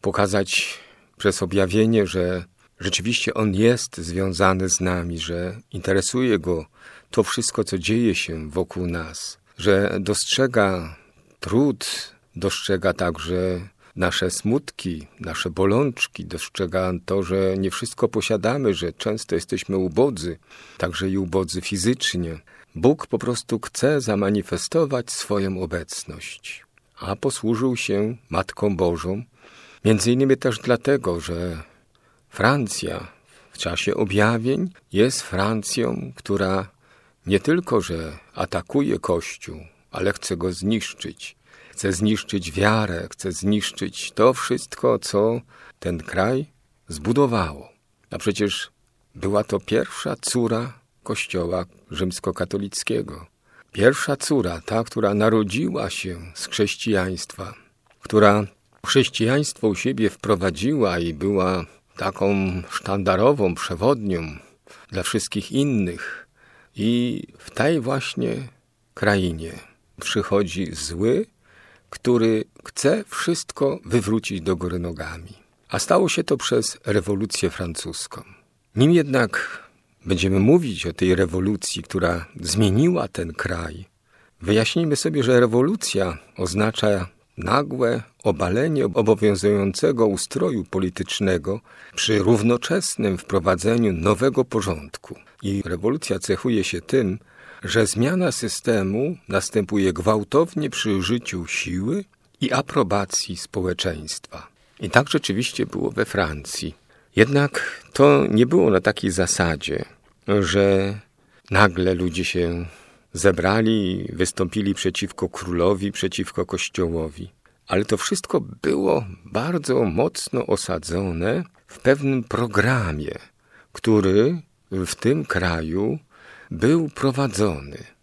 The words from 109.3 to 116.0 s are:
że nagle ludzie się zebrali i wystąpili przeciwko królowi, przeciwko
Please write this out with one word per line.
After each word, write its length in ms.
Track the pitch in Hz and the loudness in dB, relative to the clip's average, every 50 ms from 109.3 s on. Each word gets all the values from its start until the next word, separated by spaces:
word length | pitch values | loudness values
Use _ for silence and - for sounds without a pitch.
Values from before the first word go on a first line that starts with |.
| - - 95 85 80 71 - - 73 - - - - _ _ _ _ _ _ - | 2 2 2 2 2 -2 -4 -4 -4 -4 -6 -8 -14 _ _ _ _ _ _ 0
że 680 | 101 104 98 85 92 101 98 98 98 95 98 98 101 104 - _ _ _ _ _ _ _ _ - | 0 2 2 2 2 4 4 6 4 4 2 0 -4 -8 -12 _ _ _ _ _ _ _ _ 0
nagle 420 | 101 95 104 101 85 90 92 92 95 | 4 6 6 6 4 4 2 2 2
ludzie 320 | 85 92 90 80 92 90 | 2 0 -2 0 -2 -4
się 400 | - - 90 87 85 85 85 87 85 - - - - _ _ _ _ _ | -2 0 0 0 0 0 -4 -6 -8 -12 -18 -20 -20 _ _ _ _ _
zebrali 920 | 85 78 101 92 82 85 92 101 110 110 110 113 110 101 92 92 95 95 - | 2 4 4 4 4 2 2 2 4 4 2 2 2 0 0 -2 -4 -6 -8
i 60 | - | -2
wystąpili 580 | 82 92 90 - - 95 87 - 107 101 98 95 | -2 -2 -2 0 -2 -4 -2 0 -2 0 0 -2
przeciwko 560 | - - 95 90 - - 92 - - - 90 | 0 0 -2 -2 -2 -6 -6 -4 -4 -6 -4
królowi, 600 | - - - 90 87 85 85 92 104 92 98 101 | -4 -8 -8 -4 0 2 4 4 4 2 0 -6
przeciwko 540 | 95 - | -4 -2